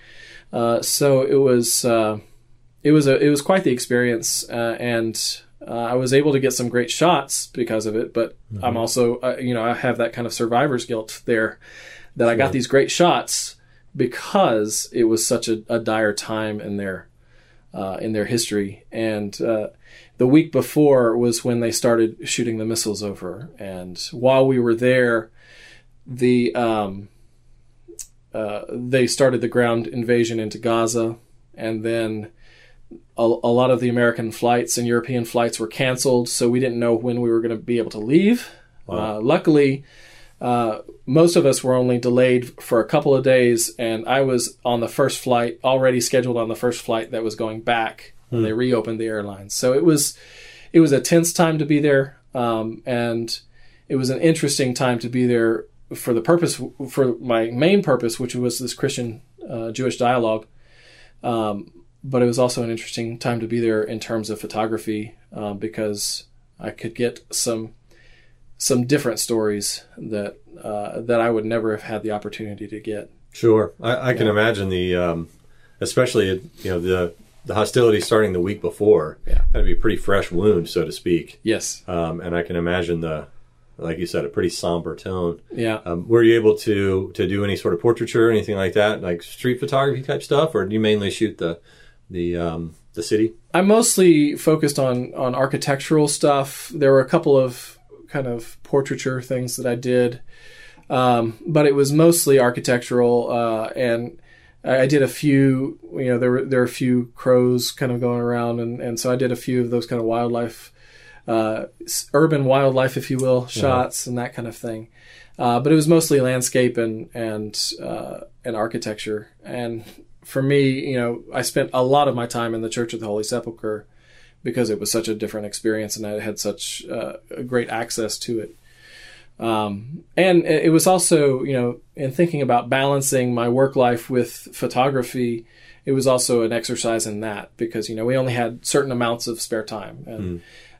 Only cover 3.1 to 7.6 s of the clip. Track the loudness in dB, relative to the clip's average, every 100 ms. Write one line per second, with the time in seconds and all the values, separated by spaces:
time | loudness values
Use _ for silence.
3.1 | 4 4 2 2 2 2 -2 0 0 2
4.1 | 0 -2 -6 -6 -4 -4 -4 -2 -2 -2
5.1 | -4 -6 -8 -14 -18 -10 -6 -2 -2 2
6.1 | 2 4 2 0 -2 -2 -2 -2 2 2
7.1 | 2 0 -6 -6 -6